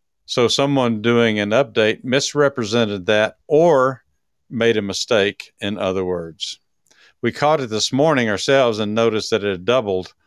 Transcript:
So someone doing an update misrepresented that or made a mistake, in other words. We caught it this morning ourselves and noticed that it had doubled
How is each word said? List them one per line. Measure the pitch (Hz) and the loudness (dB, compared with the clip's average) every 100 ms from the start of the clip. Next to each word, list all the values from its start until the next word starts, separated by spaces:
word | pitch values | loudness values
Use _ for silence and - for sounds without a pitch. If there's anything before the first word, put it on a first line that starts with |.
| _ _ - | _ _ -8
So | - 117 | 0 0
someone | - 143 139 120 110 | 2 0 2 0 0
doing | 110 120 117 107 | 2 2 2 0
an | 104 | 0
update | 113 131 104 110 - 135 | 0 0 0 0 0 -2
misrepresented | 127 - 147 143 135 107 117 110 101 90 | -2 -2 0 0 0 -2 0 -2 -2 0
that | 107 107 - - | 2 0 -2 0
or | 151 175 143 127 131 _ _ _ _ - | 2 4 4 2 -2 _ _ _ _ -10
made | 120 117 110 | -2 2 2
a | |
mistake, | 101 95 - 113 98 - - - | -2 -6 0 2 2 -2 -16 -10
in | 104 101 | -8 -4
other | 95 95 92 | -2 -2 -4
words. | 90 82 78 - - _ _ _ _ _ _ | -6 -8 -12 -14 -14 _ _ _ _ _ _
We | 120 | -6
caught | - 143 156 | -2 0 0
it | 123 | -2
this | 107 - | -4 -2
morning | 127 160 143 113 | 0 2 2 0
ourselves | 98 - 139 123 107 | -2 0 2 2 0
and | 104 107 | -4 0
noticed | 117 107 - | 0 0 -2
that | 110 | -2
it | 101 | -2
had | 92 90 | -4 0
doubled | 127 107 92 90 _ | -2 0 -4 -6 _